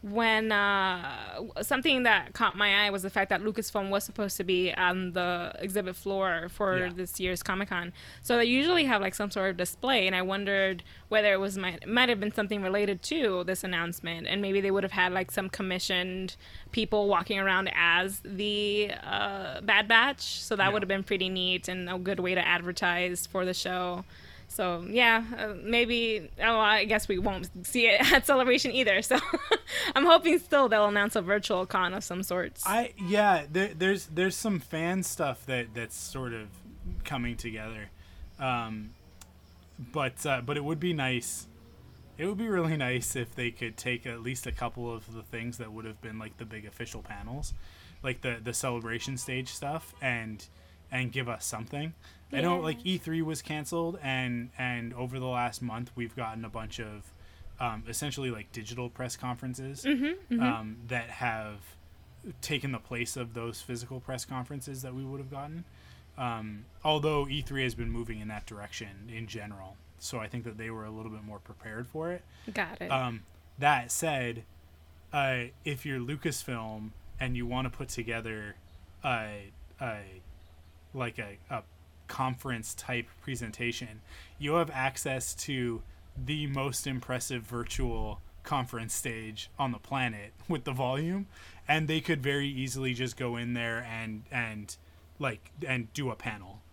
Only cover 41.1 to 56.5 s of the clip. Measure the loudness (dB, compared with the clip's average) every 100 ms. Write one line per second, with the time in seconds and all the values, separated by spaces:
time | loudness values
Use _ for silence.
41.1 | 0 -2 -8 -10 -18 -20 -20 -20 -20 -20
42.1 | -6 -4 -2 0 2 2 2 2 0 0
43.1 | -4 -4 -2 -4 -2 -8 -4 -4 -2 -4
44.1 | -6 -6 -4 -4 -4 -4 -4 -6 -6 -10
45.1 | -14 -10 -6 -6 -6 -10 -8 -10 -10 -10
46.1 | -10 -10 -12 -12 -12 -14 -10 -10 -10 -10
47.1 | -10 -8 -6 -4 -6 -8 -16 -20 -8 -4
48.1 | -2 -4 -4 -4 -2 0 -2 -2 -4 -4
49.1 | -6 -4 -4 -4 -6 -4 -6 -8 -6 -2
50.1 | -2 -4 -10 -14 -20 -20 -20 -6 -4 -2
51.1 | -2 -2 -4 -6 -6 -6 -6 -6 -8 -20
52.1 | -20 -6 0 2 2 0 -2 -2 -2 0
53.1 | -2 0 -4 -4 -6 -2 -2 -2 -2 -2
54.1 | 0 0 -2 -6 -6 -4 -4 -6 -6 -6
55.1 | -4 -2 0 -2 -2 -6 -6 -8 -6 -6
56.1 | -4 -6 -6 -8